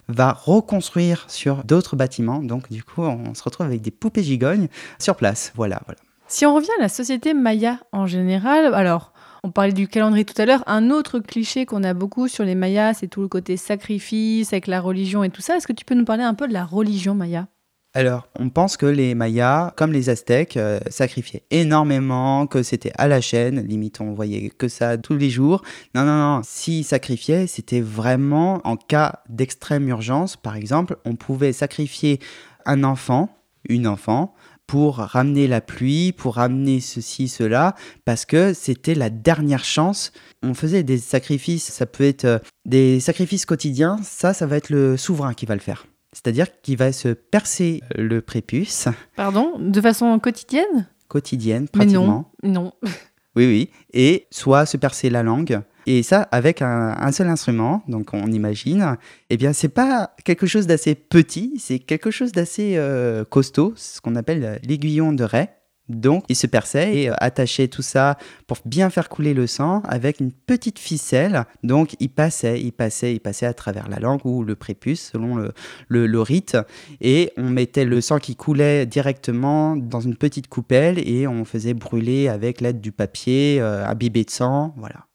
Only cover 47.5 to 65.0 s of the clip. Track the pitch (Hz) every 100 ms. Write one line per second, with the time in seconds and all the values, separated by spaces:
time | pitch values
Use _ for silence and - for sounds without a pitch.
47.5 | - 175 160 - - 110 113 - 113 -
48.5 | 127 202 - 123 117 - - 196 202 302
49.5 | 330 180 202 226 220 233 226 247 233 -
50.5 | 269 403 285 180 _ _ 143 - 131 110
51.5 | 113 147 202 208 190 185 107 160 _ 196
52.5 | 185 180 - 214 - - _ _ 117 123
53.5 | 107 - _ _ 123 135 190 - - 135
54.5 | 139 151 139 139 - 127 120 113 123 165
55.5 | 107 - _ - 127 113 196 - 123 139
56.5 | 165 127 117 113 - 139 139 180 160 -
57.5 | 113 117 202 - 110 104 104 104 110 107
58.5 | 104 139 190 175 120 - - _ 117 135
59.5 | 147 147 240 262 247 190 - - 170 185
60.5 | 214 175 160 156 147 _ 170 160 165 240
61.5 | 277 - 131 - 156 220 - 247 180 170
62.5 | - 208 175 139 131 123 110 107 135 131
63.5 | - 180 226 - - 117 117 113 165 110
64.5 | 107 120 147 151 151